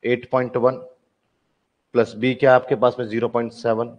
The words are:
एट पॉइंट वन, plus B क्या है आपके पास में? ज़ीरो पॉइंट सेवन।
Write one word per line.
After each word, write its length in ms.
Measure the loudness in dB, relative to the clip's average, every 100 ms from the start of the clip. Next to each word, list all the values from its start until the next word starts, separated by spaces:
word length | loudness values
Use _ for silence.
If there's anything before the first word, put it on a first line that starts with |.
एट 260 | -2 -4 -2
पॉइंट 260 | -4 -2 0
वन, 200 | 0 -2 -12 _ _ _ _ _ _ _ _ _ _
plus 220 | 0 0 -2
B 200 | -2 2
क्या 120 | 4
है 40 | 4
आपके 200 | 2 0
पास 200 | 0 0
में? 60 | -6
ज़ीरो 200 | -4 -2
पॉइंट 220 | -4 -6
सेवन। 420 | -6 -4 -2 -4